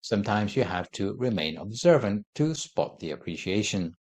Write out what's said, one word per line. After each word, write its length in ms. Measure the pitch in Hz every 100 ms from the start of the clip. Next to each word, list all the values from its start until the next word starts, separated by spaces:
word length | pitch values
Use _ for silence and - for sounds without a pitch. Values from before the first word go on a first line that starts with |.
Sometimes 560 | - 107 101 104 104 101
you 80 |
have 260 | 98 90 90
to 220 | - 98
remain 420 | 101 123 107 78 80
observant 720 | 90 113 175 160 107 104 104 -
to 180 | 147
spot 440 | 156 - - 78 -
the 120 | 85
appreciation. 840 | 73 - 82 - 95 104 101 87 85